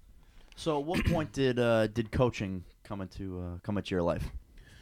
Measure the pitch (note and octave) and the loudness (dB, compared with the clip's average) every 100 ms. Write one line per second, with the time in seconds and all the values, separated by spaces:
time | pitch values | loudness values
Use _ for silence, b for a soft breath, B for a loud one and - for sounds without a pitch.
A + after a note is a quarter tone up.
0 | - - b b b - E3 D3 D3 F#3 | -20 -20 b b b -6 -2 0 0 0
1 | - E3 D3+ - C3 B2 A#2+ A2+ A2 A2 | 2 2 0 2 2 4 4 4 4 0
2 | A2+ A#2+ B2 - G2 F#2+ - - - G2+ | -2 2 2 2 -4 -6 -8 -16 -10 -8
3 | F#2+ - G2 F2+ F2+ F2 - G2+ - F#2+ | -8 -8 -8 -6 -6 -8 -4 -4 -2 0
4 | E2+ C#2+ - - - - B B | 2 0 -2 -8 -14 -20 B B